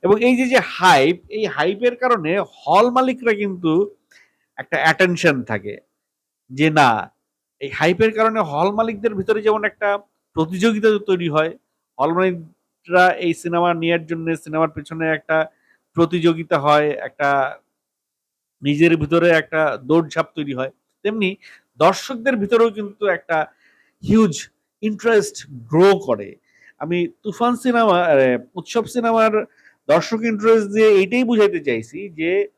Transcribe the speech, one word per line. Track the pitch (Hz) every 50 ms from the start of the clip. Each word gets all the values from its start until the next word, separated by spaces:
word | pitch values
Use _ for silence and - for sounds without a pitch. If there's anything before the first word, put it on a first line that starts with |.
এবং | - 180 208 220 240
এই | 247 262 240
যে, | 262 254
যে | 254 247
হাইপ, | 175 - - - 175 185 170 143 135 151 180 180 _ _
এই | - 214 214
হাইপের | 185 147 - 147 180 196 196 240 247 240
কারণে | 240 254 254 240 214 156 151 175 202
হল | 175 - _ _ - 143 160 190 220 247
মালিকরা | 240 254 262 262 254 254 254 233 214
কিন্তু | 202 208 202 190 180 180 160 156 170 202 202 - _ _ _ _ _ _ _ _ _ _ _ _ -
একটা | 135 _ - 151
অ্যাটেনশন | 139 160 156 156 190 180 175 - - 170 147 127 113
থাকে | - 113 104 95 104 - - _ _ _ _ _ _ _ _ _ _ _ _ _ _
যে | 131 131 151 160
না, | 156 151 143 127 113 107 87 - _ _ _ _ _ _ _ _ _ _
এই | 139 135
হাইপের | - - 151 165 185 175 220 220
কারণে | 220 214 220 226 220 226
হল | 202 156 143 147 170 196
মালিকদের | 208 214 226 226 226 202 208 233 214
ভিতরে | 196 190 - 220 214
যেমন | 208 220 214 214 208
একটা | 208 - _ 214 202 202 202 208 _ _ _ _ _ _
প্রতিযোগিতা | 160 160 160 180 185 190 233 226 214 202 220 214 202 202 -
তৈরি | 190 180 175 165
হয়, | 143 156 156 165 - - _ _ _ _ _ _ _ -
হল | 135 151 165
মালিকরা | 175 190 190 180 170 165 160 _ _ _ _ _ _ _ - 175 180 180 185
এই | - - 180 170 165
সিনেমা | - - 175 170 170 175 175 170
নেয়ার | 165 165 165 170 170 160
জন্য | 156 170 165 165 165 165
সিনেমার | 156 - 156 156 156 160 160
পেছনে | 156 156 147 - 165 160 165 160
একটা | 160 156 _ - 160 160 156 156 _ _ _ _ _ _ _ _ _
প্রতিযোগিতা | 165 170 165 170 180 160 170 165 160 165 - 175 151
হয়, | 139 147 147 151 151 151
একটা | 143 - - 123 _ _ 147 143 143 139 131 135 - - _ _ _ _ _ _ _ _ _ _ _ _ _ _ _ _ _ _ _ _
নিজের | - 139 147 147 165 170 165 165
ভিতরে | 147 139 160 170 165 175
একটা | 165 160 151 - - 156 156 147 127 107 127
দৌড়ঝাঁপ | 127 156 165 165 147 - 165 160 - _
তৈরি | 165 147 143 135
হয়, | 123 131 135 _ _ _ _ _ _ _
তেমনি | 202 214 220 202 185 190 - _ - - _ _ _ _ _
দর্শকদের | 147 175 190 - - - 269 226 226 269 262
ভিতরেও | 214 196 196 240 226 226 233
কিন্তু | 202 214 208 202 202 _ 208 196
একটা | 180 170 _ _ 170 156 151 - _ _ _ _ _ _ _ _ _ _ - -
হিউজ | 208 220 220 202 147 - - - _ _ _ _ _ _
ইন্টারেস্ট | 208 214 214 - - 233 233 214 175 - - - - 139
গ্রো | 143 123 113 113 147 160 180 196 196 190
করে। | - 131 120 104 101 92 - _ _ _ _ _ _ _ _ _
আমি | 143 156 175 175 175 170 - _ _
তুফান | 214 190 - 233 240 247
সিনেমা, | 247 - 254 240 233 226 214 185 175 175
আরে, | 170 151 139 135 131 123 120 123 _ _
উৎসব | 180 165 - - 233 226
সিনেমার | 233 - 247 226 233 226 226 220 220 214 214 - - _ _ _ _ _ _ _ -
দর্শক | 147 170 165 - 226 220 220
ইন্টারেস্ট | 233 220 202 208 226 226 226 208 202
দিয়ে | 202 220 220 220
এইটাই | 208 190 190 185 233 247 254
বুঝাইতে | 226 240 214 208 202 180 170
চাইছি | 147 135 120 113 113 - - 165 202 202
যে | 165 156 160 165 180 202 202 202 _